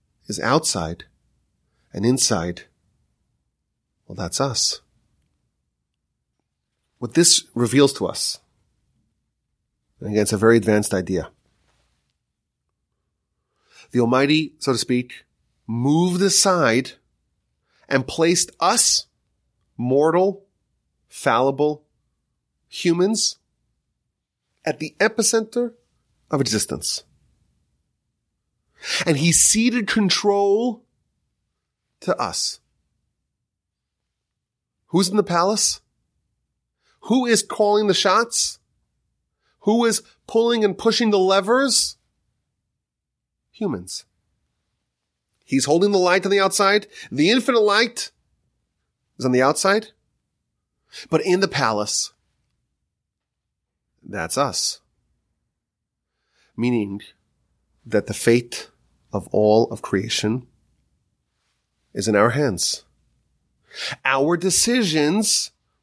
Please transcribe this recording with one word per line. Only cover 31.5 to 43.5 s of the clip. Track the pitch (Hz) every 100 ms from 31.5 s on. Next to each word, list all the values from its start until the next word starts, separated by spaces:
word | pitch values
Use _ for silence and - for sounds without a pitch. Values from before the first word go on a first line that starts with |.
| _ _ _ _ _
to | - -
us. | 104 - - - _ _ _ _ _ _ _ _ _ _ _ _ _ _ _ _ _ _ _ _ _ _ _
Who's | 170 185
in | 208
the |
palace? | 185 175 185 214 - - _ _ _ _ _ _ _ _ _ _ _ _ -
Who | 254 240
is | 214
calling | - - 208 208 208
the |
shots? | 180 196 208 226 - - - _ _ _ _ _ _ _ _ _ _
Who | 208 233
is | 233 - - _ -
pulling | 220 233 233
and | 208 180
pushing | 226 220 226
the | 202
levers? | 185 196 190 254 277 - - - _ _ _ _ _ _ _ _ _ _ _ _ _ _ _